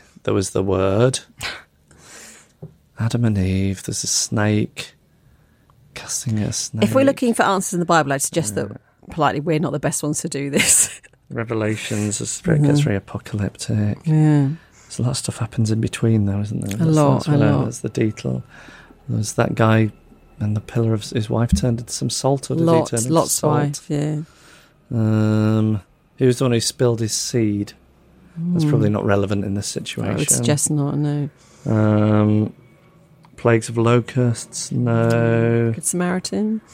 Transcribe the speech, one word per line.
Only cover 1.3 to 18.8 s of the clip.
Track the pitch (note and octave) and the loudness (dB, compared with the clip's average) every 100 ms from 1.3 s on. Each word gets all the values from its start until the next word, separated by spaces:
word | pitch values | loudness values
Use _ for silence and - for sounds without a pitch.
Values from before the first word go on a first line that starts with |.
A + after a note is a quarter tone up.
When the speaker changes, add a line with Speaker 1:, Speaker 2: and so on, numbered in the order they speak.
| - | -14
Speaker 1:
<laughs> | - - - _ _ - - - - - _ - - _ _ - | -12 -12 -18 _ _ -20 -20 -20 -20 -20 _ -20 -20 _ _ -6
Adam | A2+ A#2 A#2 | -4 0 0
and | G2+ | 2
Eve, | F#2 F#2+ G2 F#2+ | 2 2 0 -2
there's | - - | -6 -6
a | - | -4
snake. | - - A2+ G#2 G#2+ A#2+ - - _ _ _ _ _ _ _ _ _ _ | -2 -2 0 2 2 0 -6 -16 _ _ _ _ _ _ _ _ _ _
Casting | - - - - A2 | -18 -10 -8 -4 -2
a | G#2 | -2
snake. | - - - | -4 -6 -2
Speaker 2:
If | G#3 C4 | 0 4
we're | C#4 | 4
looking | C4+ A#3+ | 2 0
for | A3+ | 2
answers | - F#3+ - | 2 2 -2
in | F3 | -4
the | E3+ | 2
Bible, | E3+ C#3 | 2 2
I'd | C3+ | -2
suggest | - E3+ G#2+ G#2 | -2 -2 -4 -4
that | C3+ A2+ _ _ - | -6 -10 _ _ -12
politely | D#3+ C#3+ G2 | 0 0 0
we're | D3+ D#3 | 0 0
not | D#3+ | 0
the | D3 | -2
best | C#3+ - | -2 -4
ones | D3 E3 | -4 -4
to | E3 | -6
do | C#3 C#3+ | -6 -2
this. | C#3 - - - - - _ | 0 2 2 2 -4 -20 _
<laughs> | - | -14
Speaker 1:
Revelations, | A#2 A2+ A2 G#2+ A2 - G#2+ G#2 G2+ | -8 -4 -2 -2 -2 -4 -4 -2 -4
the | A#2 | -6
spirit | - - D3 | -6 0 4
gets | D3 D3 | 4 4
Speaker 2:
Mm-hmm. | D3 | 2
Speaker 1:
very | G2 | -2
apocalyptic. | - G2+ - G#2 G2+ - - G#2+ G#2 - - | -4 -12 -8 -4 -4 -4 -4 0 0 -2 0
Speaker 2:
Yeah. | D#3 D3+ D3 C#3 E3 _ - | 4 4 4 2 -2 _ -20
Speaker 1:
There's | - - | -16 -4
a | |
lot | A#2+ | -2
of | C3 | -2
stuff | - - | -6 -6
happens | A2 - A2 | -6 -2 0
in | A2 | 0
between, | A2+ - A#2 A2+ G2+ | -2 0 2 2 2
though, | G2+ | 0
isn't | G#2 - | -4 -6
there? | G2+ G#2 | -6 -2
Speaker 2:
A | |
Speaker 1:
That's, | D#3+ D#3 | 2 4
Speaker 2:
lot, | C#3+ | 4
Speaker 1:
that's | C3+ - | 2 2
Speaker 2:
a | |
Speaker 1:
what | D3 | 2
I, | G#2+ | 4
Speaker 2:
lot. | - A2+ | 2 0
Speaker 1:
that's | A#2+ | -4
the | A#2 | -6
detail. | B2+ A2 G#2+ C3 B2+ - - - - | -2 -2 -2 -6 -6 -8 -20 -20 -20